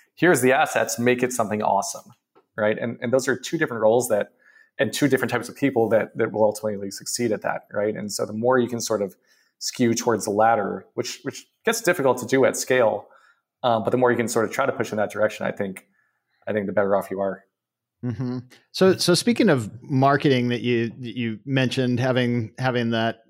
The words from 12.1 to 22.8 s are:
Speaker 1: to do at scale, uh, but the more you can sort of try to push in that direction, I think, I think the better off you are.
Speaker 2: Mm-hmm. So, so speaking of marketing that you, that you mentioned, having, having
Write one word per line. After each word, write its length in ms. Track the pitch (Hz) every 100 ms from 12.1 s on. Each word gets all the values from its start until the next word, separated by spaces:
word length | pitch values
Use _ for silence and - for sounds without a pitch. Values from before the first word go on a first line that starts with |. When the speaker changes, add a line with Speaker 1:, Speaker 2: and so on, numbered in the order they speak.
| 123
Speaker 1:
to 80 |
do 220 | 107 135 113
at 100 | -
scale, 500 | - 127 110 101 - _ _ _ _ _
uh, 160 | 127 113
but 120 | 101
the 80 | 123
more 120 | 123
you 60 | 117
can 100 | 110
sort 200 | 120 104
of 40 |
try 140 | -
to 80 | 139
push 180 | - 110
in 60 | 107
that 140 | 101
direction, 340 | 104 107 -
I 80 | -
think, 340 | - 98 92 - _ _ _ _ _ -
I 80 |
think 100 | 104
the 80 | 98
better 240 | 95 98 98
off 140 | -
you 100 | 95
are. 240 | 98 92 _ _ _ _ _ _
Speaker 2:
Mm-hmm. 360 | 123 113 127 127 123 - _
So, 240 | - 190 180
so 160 | -
speaking 380 | 175 233 233 226
of 200 | 135 104 113
marketing 680 | - 131 139 143 147 127 120
that 140 | 120
you, 260 | 120 117 117
that 260 | - 120
you 260 | 123 117 107
mentioned, 560 | 139 135 127 - 123 120
having, 540 | 131 127 120 120 107 -
having 320 | 131 123